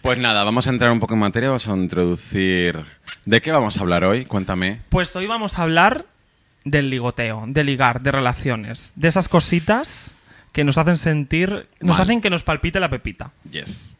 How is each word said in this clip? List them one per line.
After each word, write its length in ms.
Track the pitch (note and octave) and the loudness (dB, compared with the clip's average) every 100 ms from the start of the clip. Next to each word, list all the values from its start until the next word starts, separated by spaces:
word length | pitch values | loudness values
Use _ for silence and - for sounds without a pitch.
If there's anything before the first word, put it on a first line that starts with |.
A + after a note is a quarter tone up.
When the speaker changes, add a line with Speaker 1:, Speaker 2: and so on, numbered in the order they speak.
Speaker 1:
Pues 160 | C3 B2 | 0 0
nada, 260 | B2 G#2+ | 2 2
vamos 220 | G2+ A#2 C3+ | 2 2 0
a 40 | |
entrar 200 | B2 A#2+ | 2 4
un 100 | A#2 | 2
poco 140 | A2+ | 2
en 60 | A2+ | 0
materia, 280 | G2+ A2+ C3 | 2 0 0
vamos 180 | B2+ A2+ | -2 -2
a 40 | |
introducir. 1120 | F#2+ F2+ F2 F2 F2 - G2+ F#2+ F#2 F2 D#2 D2 - - - | -2 -2 0 0 0 -4 -2 0 2 0 -2 -10 -18 -20 -12
¿De 160 | - A2+ | 2 2
qué 100 | D#3 | 4
vamos 260 | D#3 A2 - | 2 2 -2
a 20 | |
hablar 240 | F2+ F2 | 0 2
hoy? 200 | F#2 A2+ | 4 2
Cuéntame. 560 | B2+ G#2 F#2+ F#2 F#2 A2 - | 0 -4 -2 -2 -2 -4 -2
Speaker 2:
Pues 260 | F3+ F3 F3+ | -2 -2 -4
hoy 100 | G3 | -4
vamos 320 | A3+ G#3 - | -4 -4 -2
a 40 | |
hablar 420 | E3 E3 G3 C4 F4+ _ _ _ _ _ | 0 4 4 2 -10 _ _ _ _ _
del 260 | C#3+ D3 C#3 | -2 0 0
ligoteo, 540 | C3 A#2+ - A#2 A2 A2+ | -2 -4 -2 -4 -6 -4
de 180 | C#3 | -2
ligar, 360 | C#3+ C3 B2+ B2 | 0 2 2 2
de 120 | C3 | 0
relaciones, 800 | C3+ B2 A#2+ C#3 A#2 G#2+ A2+ - - | 0 0 0 -2 -4 -6 -12 -14 -2
de 120 | D#3+ | 0
esas 200 | F#3 F3 | 2 2
cositas 840 | F3 - E3+ D#3 A3 D4+ - - - _ - _ | 2 4 0 2 0 0 -10 -12 -16 _ -20 _
que 120 | - | -2
nos 140 | C#3+ C#3 | 0 2
hacen 180 | D#3+ E3+ | 2 2
sentir, 720 | E3 D3+ C3+ D#3 F#3 G#3 - _ | 2 -2 0 0 -2 -4 -10 _
nos 180 | F3+ F3 | 2 4
Speaker 1:
Mal. 40 | F#3 | 4
Speaker 2:
hacen 140 | A#3 | 2
que 100 | G#3 | 0
nos 120 | F3 | -2
palpite 380 | - D3+ - F3+ | -2 -2 -2 -2
la 100 | F3 | -2
pepita. 400 | C3 - F#2+ C#3 _ D3+ | -4 -8 -10 -16 _ -14
Speaker 1:
Yes. 460 | D2+ - - - - | -12 -8 -10 -12 -18